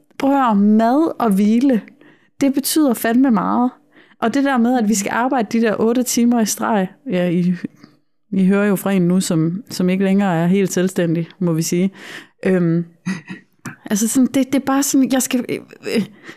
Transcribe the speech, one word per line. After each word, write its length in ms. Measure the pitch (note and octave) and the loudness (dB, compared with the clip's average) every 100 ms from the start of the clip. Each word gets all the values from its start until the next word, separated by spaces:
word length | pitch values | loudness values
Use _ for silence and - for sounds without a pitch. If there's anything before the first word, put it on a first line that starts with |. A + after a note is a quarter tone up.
| _ - | _ -4
prøv 120 | C4+ | 0
at 60 | C#4 | 2
høre, 180 | B3+ G3+ | 2 4
mad 560 | G#3 G#3+ A3+ C#4 E4 - | 4 4 4 2 0 0
og 100 | A#3 | 0
hvile, 500 | F#3+ G#3 A#3 C#4 A3+ - - - _ _ - | 2 2 2 2 0 -2 -16 -20 _ _ -2
det 140 | C#4 | -2
betyder 400 | C4+ C4+ D#4+ D4 | 0 -2 2 2
fandme 360 | A3 A#3 A#3 C4+ | 0 0 2 2
meget. 400 | G#3 F#3 G#3+ B3 - _ _ _ _ | 2 0 0 0 -4 _ _ _ _
Og 140 | A#3 | -2
det 100 | C#4 | 0
der 120 | C#4 B3+ | 0 2
med, 200 | A#3 B3+ | 2 2
at 100 | G#3 | 0
vi 60 | |
skal 160 | A3 G3+ | 0 -2
arbejde 440 | A3 B3+ C4+ G#3 A3+ | -2 -2 -2 -2 0
de 60 | A3+ | 0
der 100 | - | 0
otte 220 | A3 A#3+ | 0 0
timer 380 | A#3+ - A#3+ A#3+ | -2 0 2 2
i 60 | G#3 | 0
streg, 420 | - A3 G#3+ F#3+ - C4+ | -2 -2 -2 -2 -6 -6
ja, 180 | F3+ F3+ | -2 0
I, 260 | E3+ F3 F3 - _ - _ _ _ _ | 0 0 -2 -6 _ -20 _ _ _ _
I 140 | G3 F#3 | 0 2
hører 200 | G3+ G#3 | 2 2
jo 100 | F#3 | 0
fra 160 | G3 | 0
en 100 | G3 F3 | 0 2
nu, 120 | F#3 | 0
som, 420 | F#3 E3+ E3 F3+ - | 0 0 0 -4 -8
som 180 | - F3+ | -4 -2
ikke 160 | F#3 | 0
længere 300 | G3 G3 G3+ E3 | 0 2 0 0
er 100 | E3+ | 2
helt 260 | G3 F#3 | 2 0
selvstændig, 560 | - F#3 - E3+ E3 E3 - | 0 -2 -2 -2 -2 -6 -4
må 140 | F3 | -2
vi 100 | D#3+ | -2
sige. 280 | E3 F3 F#3+ - - - - _ F#3+ | -2 -2 -2 -4 -16 -20 -20 _ -2
Øhm, 380 | F#3 E3+ E3+ E3+ _ - F#3 - - _ _ - - | 0 0 0 -4 _ -10 -10 -12 -18 _ _ -20 -16
altså 240 | - G#3 A3+ | -6 -2 0
sådan, 180 | C4+ B3 | 0 0
det, 200 | C#4 C4 | 0 0
det 20 | |
er 120 | C#4 C4+ | -2 0
bare 160 | C4+ | -2
sådan, 300 | C#4 C#4 C4 | 0 0 0
jeg 100 | C4 | 0
skal... 220 | - B3+ - | -2 -4 -4
Øh, 100 | - B1 - A3 A3+ | -8 -12 -16 -6 -4
øh, 60 | F#3+ - - | -4 -10 -20